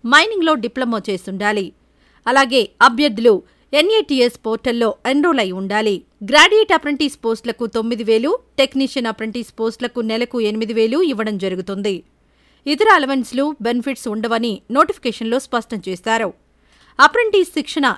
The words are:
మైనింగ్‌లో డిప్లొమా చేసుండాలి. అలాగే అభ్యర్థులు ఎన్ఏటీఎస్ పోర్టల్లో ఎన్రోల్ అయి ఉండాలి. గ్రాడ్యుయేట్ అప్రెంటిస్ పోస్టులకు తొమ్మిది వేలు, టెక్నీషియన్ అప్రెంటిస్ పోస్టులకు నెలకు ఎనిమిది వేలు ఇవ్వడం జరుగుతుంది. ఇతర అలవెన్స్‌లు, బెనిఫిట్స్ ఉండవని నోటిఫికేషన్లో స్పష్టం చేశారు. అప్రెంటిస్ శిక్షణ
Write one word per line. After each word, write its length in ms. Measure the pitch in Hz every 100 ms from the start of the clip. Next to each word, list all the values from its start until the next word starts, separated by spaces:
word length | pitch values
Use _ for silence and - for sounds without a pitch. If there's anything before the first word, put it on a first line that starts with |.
| 233
మైనింగ్‌లో 480 | 294 359 415 330 302
డిప్లొమా 440 | 226 262 247 226
చేసుండాలి. 640 | - 190 - 190 208 208 185 _ _ _ _ _ -
అలాగే 360 | 269 269 254 208 -
అభ్యర్థులు 520 | 262 233 294 202 233 190 - _ -
ఎన్ఏటీఎస్ 640 | 285 349 440 330 262 240 240
పోర్టల్లో 460 | 220 220 254 233 226 - 240
ఎన్రోల్ 340 | 277 320 285
అయి 120 | 196
ఉండాలి. 400 | 185 196 208 220 190 _ -
గ్రాడ్యుయేట్ 500 | 196 294 349 427 427 330
అప్రెంటిస్ 420 | 294 285 294 -
పోస్టులకు 440 | 226 226 240 226 233
తొమ్మిది 360 | 226 226 233
వేలు, 280 | 220 220 269 494 _ -
టెక్నీషియన్ 520 | 269 269 269 277 233
అప్రెంటిస్ 400 | 214 220 240 226 -
పోస్టులకు 420 | 226 - 247 247
నెలకు 360 | 220 220 240 247
ఎనిమిది 320 | 214 214 220
వేలు 240 | 226 220 277
ఇవ్వడం 320 | 349 220 220 202
జరుగుతుంది. 580 | 190 185 185 196 202 180 - _ _ _ _ _ 277
ఇతర 220 | 294 440
అలవెన్స్‌లు, 520 | 359 269 269 233 247 294 294
బెనిఫిట్స్ 460 | 220 240 254 254 240
ఉండవని 460 | 214 226 226 233 202 -
నోటిఫికేషన్లో 680 | 254 330 403 247 - 226 247
స్పష్టం 400 | - 240 - 214
చేశారు. 480 | 190 185 226 226 202 - _ _ _ _ _ -
అప్రెంటిస్ 540 | 285 494 440 403 359
శిక్షణ 320 | 311 - 320 269